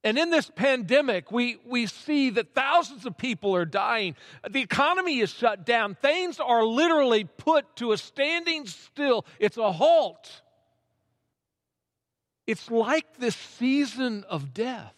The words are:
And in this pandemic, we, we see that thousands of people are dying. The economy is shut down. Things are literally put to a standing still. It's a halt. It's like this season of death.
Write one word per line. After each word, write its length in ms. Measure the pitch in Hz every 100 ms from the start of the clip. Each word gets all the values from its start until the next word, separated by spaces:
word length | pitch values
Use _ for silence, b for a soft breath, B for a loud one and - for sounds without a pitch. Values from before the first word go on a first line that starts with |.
And 120 | 214 233
in 140 | 339
this 180 | 330 -
pandemic, 840 | - 262 254 185 262 277 196 -
we, 260 | 233 240 226 240
we 200 | 247 226
see 440 | - - 294 269
that 240 | 220 -
thousands 500 | - 269 339 330 262
of 140 | 233 175
people 380 | 254 208 202 185
are 80 |
dying. 500 | 170 196 - 226 190 143 B B -
The 140 | 233
economy 560 | 240 - 285 359 370 269
is 120 | 208
shut 360 | - 233 202 180
down. 300 | 233 208 190
Things 420 | 277 330 359 -
are 260 | 269 233
literally 600 | 220 233 330 320 269 220
put 520 | 196 - - 320 - -
to 140 | 240
a 80 | 214
standing 680 | - - 285 339 330 320 247
still. 600 | 165 - - 285 226 - B
It's 160 | 208 -
a 160 | 214
halt. 680 | 165 285 330 214 - - - _ _ _ _ _ _ _ _ _ _ _ _ _ _ _ _ _ _ _ _ -
It's 240 | 220 -
like 480 | 226 220 311 - -
this 160 | 247
season 920 | - - - 247 277 285 220 254 214 -
of 240 | 165 139
death. 400 | 127 233 240 -